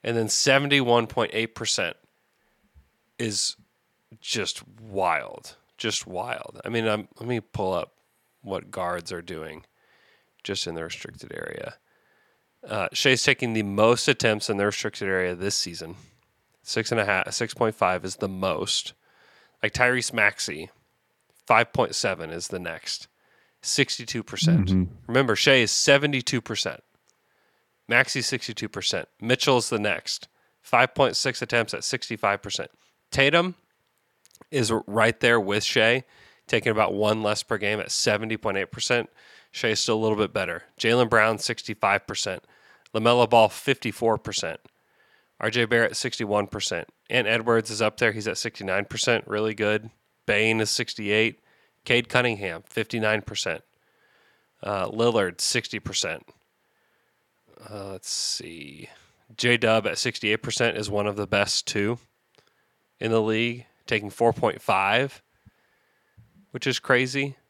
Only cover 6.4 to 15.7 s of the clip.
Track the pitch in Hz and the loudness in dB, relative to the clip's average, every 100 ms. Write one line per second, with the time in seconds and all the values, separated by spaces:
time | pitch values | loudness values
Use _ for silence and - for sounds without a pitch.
6.4 | - - - 117 110 107 - - 117 120 | -10 -12 -6 -2 0 -2 -4 -12 -6 -6
7.4 | - - 95 90 - _ _ _ _ _ | -6 -6 -2 -2 -6 _ _ _ _ _
8.4 | 98 95 95 95 87 87 85 90 85 80 | -10 -10 -8 -8 -6 -6 -8 -12 -10 -12
9.4 | 78 78 _ _ _ _ _ _ _ _ | -12 -14 _ _ _ _ _ _ _ _
10.4 | - 98 - 82 82 - - - - 50 | -8 -6 -6 -8 -10 -12 -14 -18 -14 -12
11.4 | 50 50 - - _ _ _ _ _ _ | -10 -10 -12 -14 _ _ _ _ _ _
12.4 | _ _ - 107 90 - 139 123 - 131 | _ _ -8 -4 -4 2 4 4 4 2
13.4 | 123 110 101 101 110 120 - 131 117 107 | 0 0 -2 4 4 4 2 2 2 0
14.4 | - 101 101 - 107 - 98 95 90 90 | -2 0 0 -2 -8 -6 -2 0 -2 -2
15.4 | 95 - 90 | -4 -4 -6